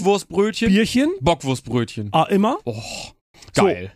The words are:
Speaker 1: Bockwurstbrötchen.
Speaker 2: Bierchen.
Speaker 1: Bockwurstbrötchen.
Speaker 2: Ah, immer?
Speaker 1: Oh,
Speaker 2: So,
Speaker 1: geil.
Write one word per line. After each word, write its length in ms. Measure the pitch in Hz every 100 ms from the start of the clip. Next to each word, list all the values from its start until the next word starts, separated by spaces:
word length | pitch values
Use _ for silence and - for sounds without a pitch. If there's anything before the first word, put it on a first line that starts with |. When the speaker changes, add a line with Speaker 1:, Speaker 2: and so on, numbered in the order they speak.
Speaker 1:
Bockwurstbrötchen. 680 | 190 202 - 170 208 - 226
Speaker 2:
Bierchen. 420 | 190 226 247 294 381
Speaker 1:
Bockwurstbrötchen. 880 | 131 170 139 127 - 123 117 - 104
Speaker 2:
Ah, 100 | 127
immer? 340 | 160 196 208 320 -
Speaker 1:
Oh, 80 | 110 104 - - _ _ _ -
Speaker 2:
So, 100 | -
Speaker 1:
geil. 280 | 139 90 92